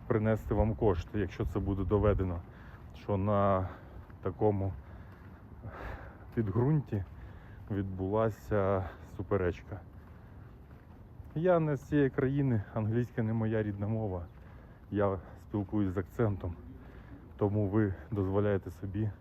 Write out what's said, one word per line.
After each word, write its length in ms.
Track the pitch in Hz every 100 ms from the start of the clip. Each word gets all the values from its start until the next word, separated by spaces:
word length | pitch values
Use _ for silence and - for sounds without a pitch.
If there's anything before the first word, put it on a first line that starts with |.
| -
принести 480 | 110 110 107 -
вам 200 | 104 107
кошти, 460 | 101 110 85 - 85
якщо 240 | 87 -
це 140 | - 104
буде 260 | 98 98
доведено, 560 | 92 104 104 92 92 85 - - - - - -
що 200 | - 101
на 520 | 104 101 - 95 92 - - - - -
такому 500 | 95 - 107 98 95 - - - - - - - - - - - - - - - -
підґрунті 720 | - 107 110 135 151 - 101 - - - - - - -
відбулася 1120 | 101 98 92 95 110 113 101 - 104 95 95 92 - - -
суперечка. 640 | 92 101 87 - - 101 - - - - - - - - - - - - - - -
Я 260 | 151 180 170
не 160 | 151 139
з 40 |
цієї 300 | - 147 135
країни, 520 | - 131 139 135 110 -
англійська 480 | 113 107 117 117 -
не 100 | 110
моя 300 | 113 110 113
рідна 260 | 104 98 104
мова, 380 | 110 107 90 85 - - - - - -
я 280 | 101 101 95 - - -
спілкуюсь 460 | 104 98 107 95
з 40 | 95
акцентом, 560 | 87 - 110 95 90 87 - - - - - - - -
тому 300 | 104 107 98
ви 280 | 107 101 87 -
дозволяєте 600 | 101 95 98 104 95 90
собі 400 | - 98 98 107 -